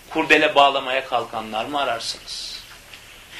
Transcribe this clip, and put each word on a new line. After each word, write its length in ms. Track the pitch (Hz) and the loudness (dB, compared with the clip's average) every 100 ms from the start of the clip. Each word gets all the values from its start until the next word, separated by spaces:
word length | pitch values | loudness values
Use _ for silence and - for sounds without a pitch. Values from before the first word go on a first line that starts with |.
| - | -8
Kurdele 440 | 160 151 151 151 | -4 4 4 6
bağlamaya 540 | 143 139 135 131 135 131 | 6 6 4 -2 -4 -2
kalkanlar 560 | 120 113 113 110 110 | -4 -4 -8 -6 -6
mı 160 | 123 147 | -4 -4
ararsınız? 800 | 131 117 - - - - - - - - - - - - - | -4 -4 -6 -10 -12 -12 -12 -14 -18 -20 -20 -20 -20 -20 -20